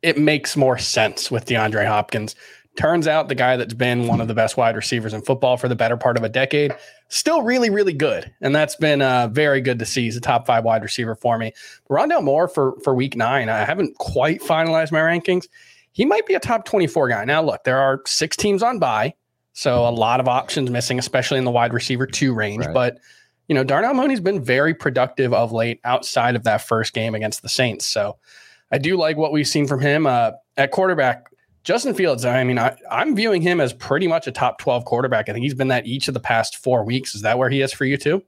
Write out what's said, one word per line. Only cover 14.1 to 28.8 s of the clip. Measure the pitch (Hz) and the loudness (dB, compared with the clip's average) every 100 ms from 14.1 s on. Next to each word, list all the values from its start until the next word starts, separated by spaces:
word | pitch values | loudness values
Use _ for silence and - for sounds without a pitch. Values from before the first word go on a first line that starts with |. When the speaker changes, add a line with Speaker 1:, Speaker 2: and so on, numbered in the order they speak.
| 139 139 165 | 0 0 0
Speaker 1:
finalized | - 160 165 160 160 | -2 0 2 0 0
my | 160 | 0
rankings. | 160 170 170 180 - - - _ _ | 0 0 0 -2 -2 -20 -20 _ _
He | - 254 | -2 0
might | 415 427 | 2 0
be | |
a | 381 | -2
top | - 233 | 0 -4
twenty-four | - 214 165 - 135 | 0 0 0 0 0
guy. | 113 110 | 0 0
Now, | 151 | 0
look, | 160 - - | 0 -2 0
there | 131 | 2
are | 135 135 - | 2 0 -2
six | - 160 - | -4 -4 -2
teams | 208 196 | 0 2
on | 233 247 | 0 0
bye, | 147 107 120 - _ _ _ | 0 0 -2 -4 _ _ _
so | - - 123 120 | -6 0 2 2
a | |
lot | 117 110 127 | 2 2 2
of | 123 | 2
options | 123 - - 127 | 0 -2 -4 -2
missing, | 123 120 127 | -2 -2 -4
especially | 127 135 127 139 | 0 -2 0 0
in | |
the | 127 | 0
wide | 120 120 | 2 2
receiver | 117 - 123 131 | 0 -4 -4 -4
two | - 139 | 0 0
range. | 117 107 104 76 | 0 -2 -4 -2
Speaker 2:
Right. | |
Speaker 1:
But, | 104 123 - _ - _ _ _ | 0 0 -2 _ -20 _ _ _
you | 147 | -2
know, | 131 | 0
Darnell | 143 226 | 0 2
Mooney's | 277 277 269 | 0 0 0
been | 180 202 | -2 -2
very | 123 127 151 | 0 2 2
productive | 165 156 127 127 - 127 | 0 -2 0 -2 0 0
of | 113 117 | 2 0
late | 113 117 117 | 0 -2 -2
outside | 120 123 - - 120 117 | -2 -2 0 0 0 0
of | 113 | 0
that | 107 | -2
first | - 110 110 | 0 -2 -2
game | - 110 110 | -4 -4 -4
against | 107 - | -6 -6
the | 113 | -8
Saints. | - 127 104 - | -2 0 -2 -4
So | - 101 - _ - - - _ | -2 -4 -6 _ -20 -20 -20 _
I | |
do | 135 | -2